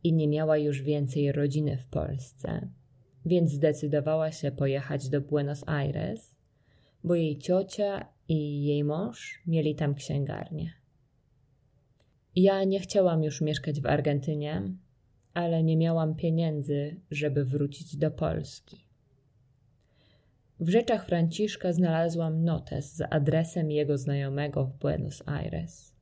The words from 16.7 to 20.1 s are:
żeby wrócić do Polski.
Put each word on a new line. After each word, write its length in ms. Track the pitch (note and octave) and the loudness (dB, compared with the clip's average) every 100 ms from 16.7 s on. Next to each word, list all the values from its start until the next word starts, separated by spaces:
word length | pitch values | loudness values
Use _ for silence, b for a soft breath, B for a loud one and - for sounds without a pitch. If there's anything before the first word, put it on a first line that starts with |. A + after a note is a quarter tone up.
| C#3+ D3 D#3+ - | -2 -2 -8 -10
żeby 340 | D3 D3+ C#3+ C3 | -4 0 0 0
wrócić 520 | D3 C#3+ - - C#3+ | 0 -2 -4 -12 -2
do 140 | D#3 | -2
Polski. 760 | D#3+ D#3+ D#3 D3+ - _ - _ _ _ _ _ _ _ _ _ _ b b b | 0 -2 -2 -6 -14 _ -20 _ _ _ _ _ _ _ _ _ _ b b b